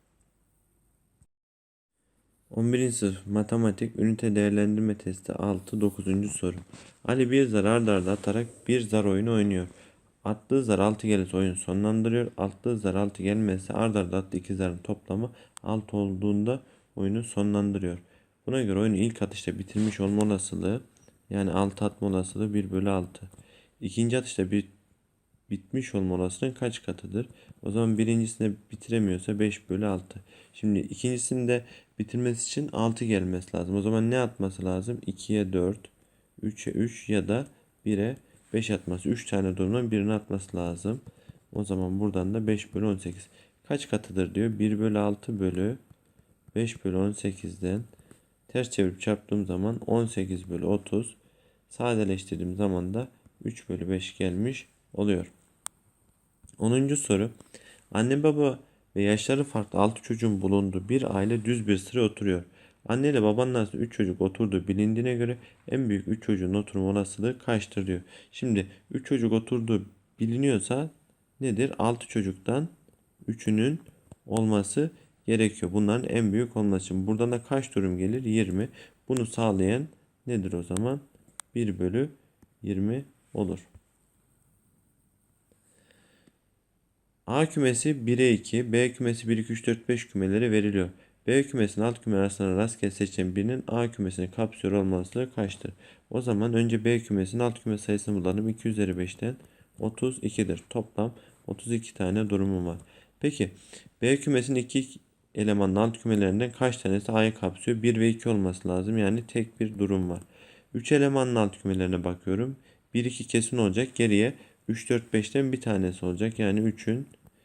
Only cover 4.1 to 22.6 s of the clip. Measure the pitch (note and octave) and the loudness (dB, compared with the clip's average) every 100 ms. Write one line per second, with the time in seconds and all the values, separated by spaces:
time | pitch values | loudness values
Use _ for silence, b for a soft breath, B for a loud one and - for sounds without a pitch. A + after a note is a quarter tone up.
4.1 | A2 A2+ G#2 G#2 G2+ G#2 G#2+ G#2+ G#2 F#2+ | 2 0 2 4 4 2 2 0 -2 -6
5.1 | F#2+ - - G2+ F#2 - G#2+ G2+ G2 F#2+ | -8 -8 -4 -2 -2 -4 0 0 0 -2
6.1 | G2 G#2 - F2+ F2+ - B B B - | 0 -2 -2 -4 -4 -10 B B B -2
7.1 | C3 B2 C3+ B2+ G#2+ G2+ A#2 A2 G2 F2+ | 2 4 4 4 4 4 4 4 4 2
8.1 | G2+ G2+ A2 A#2+ - - B2 G#2+ G#2+ G2+ | 0 0 -2 -2 -6 0 0 2 2 4
9.1 | F#2+ A2+ A2+ G2+ F#2 F2+ B B B B | 2 2 4 4 2 -2 B B B B
10.1 | _ G2+ G#2 - C3+ A#2 F#2+ G#2 G#2+ A2 | _ -6 -4 0 0 4 4 4 2 2
11.1 | G2+ F#2 F#2+ F#2+ F2+ - F#2+ G#2+ A2+ A2+ | 2 2 2 0 0 -2 0 2 2 2
12.1 | A#2 A#2 - G2 - A#2+ A2+ G2 F#2+ G2+ | 0 -2 -4 -4 -2 -2 0 0 0 0
13.1 | - F#2+ G#2+ G#2+ F#2 F#2+ - A2+ G#2 F2+ | 0 0 2 2 0 0 0 2 2 0
14.1 | F#2+ F#2+ - F2+ F#2+ F#2 F2 - G#2 - | -2 -2 -4 -4 -2 -2 -2 -6 -8 -4
15.1 | G2 A#2 B B B - A2 G#2+ G#2 G2 | -4 -4 B B B -4 -4 -2 -2 -2
16.1 | F#2 G#2 G#2 A2 C3+ - b b - G2 | 0 0 2 0 -2 -6 b b -4 -2
17.1 | A2 A#2 G2+ G#2 G2+ G2+ G2 F2+ F2 - | -2 -2 0 2 2 0 0 -4 -6 -12
18.1 | b b b - C3 A2 G2 A2 F#2+ A#2 | b b b -4 -2 0 2 2 2 2
19.1 | A2+ G2 - - F2 F#2+ G#2 G#2+ G2+ G2 | 0 -6 -6 -6 -6 -4 -2 -2 0 0
20.1 | G#2 G#2+ G2 - F2 F2+ A#2+ - b b | 2 2 0 -2 -4 -2 -2 -6 b b
21.1 | b - G2 G2 F2+ G2 G2 G#2 - G#2 | b -6 -2 0 0 0 -2 -4 -2 -2
22.1 | F#2 F#2 G2+ G#2+ G#2 | -2 -2 -4 -2 -2